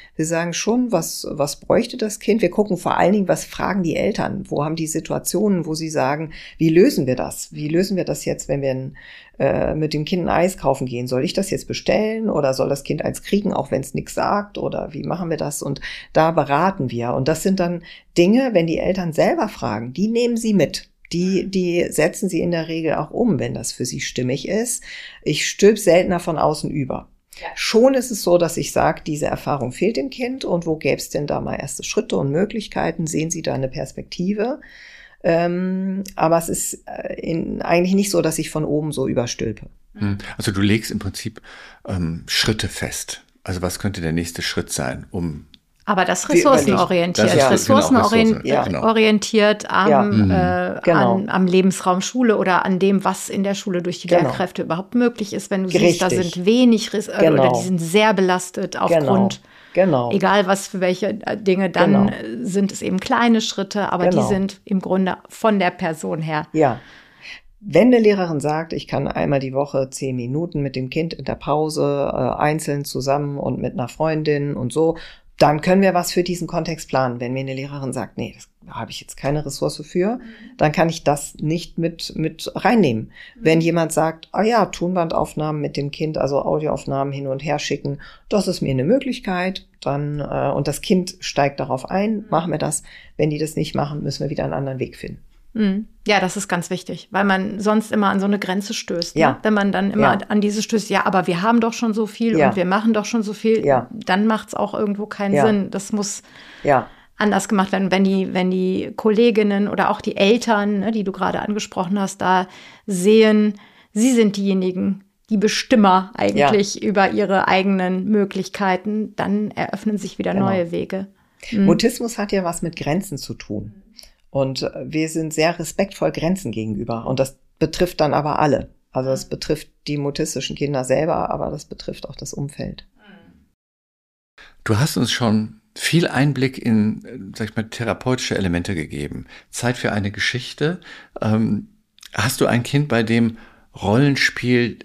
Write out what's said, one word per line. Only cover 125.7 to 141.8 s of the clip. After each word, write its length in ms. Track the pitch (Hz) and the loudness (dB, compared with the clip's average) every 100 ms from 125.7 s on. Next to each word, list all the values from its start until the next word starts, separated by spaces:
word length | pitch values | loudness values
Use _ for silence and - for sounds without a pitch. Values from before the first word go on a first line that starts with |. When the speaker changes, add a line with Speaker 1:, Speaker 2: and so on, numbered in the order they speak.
| - 196 - 160 | -2 -4 0 -2
Speaker 1:
Grenzen 400 | 151 160 190 120 | 0 0 -2 -2
gegenüber. 560 | 110 110 104 117 113 - | -4 -4 -4 -4 -6 -4
Und 120 | 131 | -2
das 180 | 131 - _ - | -2 -4 _ -4
betrifft 420 | - - 180 - | -2 0 -2 2
dann 120 | 147 | 2
aber 260 | 143 147 - | 2 0 2
alle. 300 | 151 120 - _ _ | 2 2 -2 _ _
Also 180 | 131 131 | -4 -2
es 160 | 131 - | -2 -4
Speaker 2:
Mhm. 40 | |
Speaker 1:
betrifft 400 | - - 151 - _ - | -8 -4 -4 -6 _ -6
die 100 | 147 | -4
mutistischen 580 | 143 139 156 - - - | -4 -4 -4 -4 -6 -4
Kinder 280 | 143 139 | -2 -2
selber, 480 | 131 131 160 151 - | 0 0 2 0 -2
aber 180 | - - | -4 -4
das 140 | 151 - | -8 -12
betrifft 420 | - - - - | -14 -12 -12 -12
auch 80 | - | -14
das 180 | - | -12
Umfeld. 520 | - 139 - - - - _ - - - _ _ _ _ _ _ _ _ _ _ _ - _ | -8 -8 -8 -10 -10 -18 _ -20 -20 -20 _ _ _ _ _ _ _ _ _ _ _ -20 _
Speaker 3:
Du 140 | - 107 | -2 2
hast 180 | 151 - | 2 0
uns 140 | 120 | -2
schon 500 | - 117 107 110 - _ - | 0 2 2 0 -8 _ -6
viel 320 | - 165 180 | 0 2 2
Einblick 500 | 127 147 127 135 135 | 2 2 2 -2 -2
in, 480 | 120 110 107 107 - | 2 4 2 0 -8
äh, 320 | 120 98 107 | -16 -14 -8
sag 120 | 107 | -6
ich 60 | - | -6
mal, 80 | |
therapeutische 760 | 107 - 113 - 127 127 - 117 | -6 -6 -4 -2 0 -2 0 -2
Elemente 380 | 95 85 85 87 | 0 0 -2 -4
gegeben. 500 | 76 73 71 62 - - _ | -6 -8 -8 -10 -14 -20 _
Zeit 280 | - 120 123 | -4 -4 -2
für 140 | 107 | -2
eine 200 | 101 98 | -2 -4
Geschichte. 680 | 104 - 123 - - 151 175 - - - - | -2 -4 -4 -8 -4 -4 -4 -12 -20 -18 -6
Ähm, 480 | 110 110 110 104 - _ | 0 2 2 0 -4 _